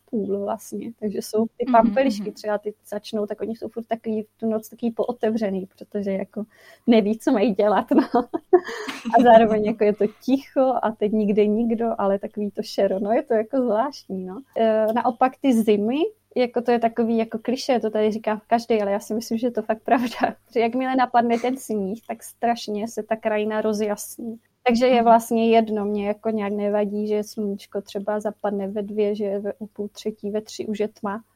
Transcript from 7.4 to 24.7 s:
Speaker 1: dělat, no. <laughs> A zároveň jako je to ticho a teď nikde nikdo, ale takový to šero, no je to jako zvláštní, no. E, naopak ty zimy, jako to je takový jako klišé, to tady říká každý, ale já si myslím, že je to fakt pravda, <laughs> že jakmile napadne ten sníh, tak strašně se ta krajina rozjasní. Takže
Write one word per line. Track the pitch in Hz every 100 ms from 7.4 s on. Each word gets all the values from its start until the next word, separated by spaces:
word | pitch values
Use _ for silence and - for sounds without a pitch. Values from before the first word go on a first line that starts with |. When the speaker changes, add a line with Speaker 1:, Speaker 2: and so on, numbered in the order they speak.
| 220 190
Speaker 1:
dělat, | 208 208 233
no. | 247 254
<laughs> | 240 240 - - 359 - 453 427 - 240 233
A |
zároveň | 240 226 226 214 208
jako | 220
je | 208 208
to | 214 - -
ticho | 269 - 294 262 240
a | 214 220
teď | 208
nikde | 220 208 214 208
nikdo, | 214 233 226 233 -
ale | 196 196
takový | 214 - 208
to | -
šero, | 208 - 196 190
no | 196
je | 247
to | -
jako | 220 220 269
zvláštní, | 240 208 277 - - 190 185
no. | 190 - -
E, | 226 220 220
naopak | 226 247 233 262 262
ty | 277
zimy, | 226 220 208 214 277 427 - _ 254
jako | 247 240
to | 240
je | 240
takový | 226 226 226 226
jako | 226 220
klišé, | - 254 - 240
to | 220
tady | 214 214
říká | 220 220 214 -
každý, | 233 233 226
ale | 202
já | 202
si | -
myslím, | 220 - 226
že | 247
je |
to | 233
fakt | 214 220
pravda, | - 233 240 - 226
<laughs> | - _
že | 240
jakmile | 233 254 262 262
napadne | 240 240 233 233
ten | 247 262
sníh, | - 214 190 226 -
tak | -
strašně | - - 233 233 - 208 226
se | 220
ta | 214 226
krajina | 220 214 214 214
rozjasní. | 220 208 208 208 - - 233 226 _ _
Takže | 254